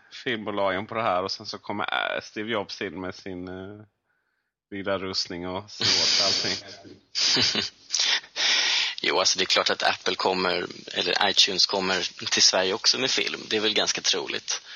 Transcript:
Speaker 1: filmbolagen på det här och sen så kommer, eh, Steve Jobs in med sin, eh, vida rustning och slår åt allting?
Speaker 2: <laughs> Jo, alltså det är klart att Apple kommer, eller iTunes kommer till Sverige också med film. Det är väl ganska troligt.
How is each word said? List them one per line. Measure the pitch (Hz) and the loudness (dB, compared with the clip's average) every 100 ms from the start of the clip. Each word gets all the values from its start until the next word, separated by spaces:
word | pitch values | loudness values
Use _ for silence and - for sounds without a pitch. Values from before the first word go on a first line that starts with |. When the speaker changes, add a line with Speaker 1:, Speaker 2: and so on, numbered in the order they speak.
| - - | -20 -8
Speaker 1:
filmbolagen | 131 110 104 101 98 92 110 | -4 -4 -2 0 0 0 -2
på | 113 | -2
det | |
här | 113 90 | 2 2
och | 92 | 0
sen | - 107 | -4 -10
så | 101 | -10
kommer, | - 104 - 62 50 50 | -6 -4 -2 0 0 -2
eh, | |
Steve | - 113 107 | -6 -6 -2
Jobs | 110 95 - | -2 -4 -6
in | 98 85 | -6 -4
med | 92 - | -6 -8
sin, | 98 90 90 | -8 -8 -8
eh, | 92 95 104 107 _ _ _ _ _ _ _ - | -10 -10 -14 -20 _ _ _ _ _ _ _ -12
vida | 98 98 95 | -6 -2 -2
rustning | 95 92 - 87 90 | -2 -4 -4 -6 -4
och | 92 104 | -6 -8
slår | - 110 | -2 2
åt | - - - 98 | 2 4 4 2
allting? | 95 98 95 - - - - _ - - - 117 107 - - | 2 0 -4 -8 -16 -18 -20 _ -2 2 4 2 0 -4 -8
Speaker 2:
<laughs> | - - - - - - - - - - - - - | -4 0 2 0 -2 -2 0 2 2 2 0 -2 0
Jo, | 76 | 2
alltså | 92 92 | 2 2
det | |
är | 92 | 2
klart | 101 92 | 4 2
att | 95 | 2
Apple | - - - 92 | 0 0 -2 0
kommer, | 98 92 92 87 - - - | 2 2 2 0 -2 -8 -6
eller | 101 90 - 98 | -2 0 2 4
iTunes | 92 - 92 - | 4 4 4 2
kommer | 101 95 92 87 - - | 2 2 0 -2 -6 0
till | - | 4
Sverige | - 95 92 | 6 6 2
också | 107 - 120 | 2 2 2
med | 131 | 0
film. | - - - - | 0 -2 -4 -2
Det | 110 | 0
är | |
väl | 107 | 2
ganska | 104 90 - | 2 0 0
troligt. | - 92 67 - - - - | 0 0 -2 -4 -4 -6 -8